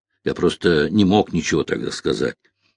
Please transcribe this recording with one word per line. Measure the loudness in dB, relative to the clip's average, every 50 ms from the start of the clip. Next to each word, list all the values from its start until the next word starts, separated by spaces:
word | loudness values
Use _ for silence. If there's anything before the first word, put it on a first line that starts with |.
| _ _ _ _ -6
я | -6 -4
просто | 0 0 0 0 0 0 2 2 2 2 2
не | 2 2 4
мог | 4 4 4 2 2 -2
ничего | -6 -2 -2 -2 -2 -2
тогда | -2 -4 -6 -6 -6
сказать. | -8 -6 -4 -4 -2 -2 -4 -6 -6 _ _ _ _ _ _ _ _